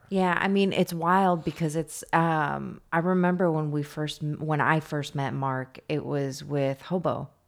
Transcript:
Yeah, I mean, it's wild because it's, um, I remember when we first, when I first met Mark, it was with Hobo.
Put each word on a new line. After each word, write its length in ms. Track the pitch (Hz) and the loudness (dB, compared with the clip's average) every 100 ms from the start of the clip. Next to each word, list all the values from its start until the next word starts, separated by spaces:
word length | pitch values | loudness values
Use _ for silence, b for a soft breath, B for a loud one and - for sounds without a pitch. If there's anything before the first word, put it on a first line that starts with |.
| - | -4
Yeah, 280 | 196 185 170 | 0 2 2
I 80 | 196 | 4
mean, 240 | 196 190 | 4 2
it's 200 | - 180 | 2 0
wild 520 | 170 165 190 190 170 | 0 2 4 4 2
because 320 | 160 - 160 160 | 0 -2 -2 -2
it's, 260 | 156 - - | -4 -8 0
um, 680 | 165 165 160 143 139 135 - - | 2 2 2 0 -4 -8 -12 -4
I 60 | 170 | 0
remember 520 | 175 185 180 180 175 | 2 2 2 4 2
when 200 | 156 151 | 2 0
we 120 | 147 | -2
first, 400 | 143 156 151 - | -4 -6 -6 -4
when 380 | 151 151 156 151 | -6 -4 -2 2
I 200 | 127 156 | 2 2
first 340 | - 151 135 | 0 -6 -4
met 200 | 147 135 | -4 -4
Mark, 460 | 139 135 131 127 - - | -4 -4 -4 -6 -12 -6
it 160 | 151 | -4
was 380 | 135 143 135 139 | -2 -4 -4 -6
with 360 | 147 143 135 135 | -6 -2 -2 -2
Hobo. 460 | - 180 156 117 139 _ | -4 -2 -2 -4 -8 _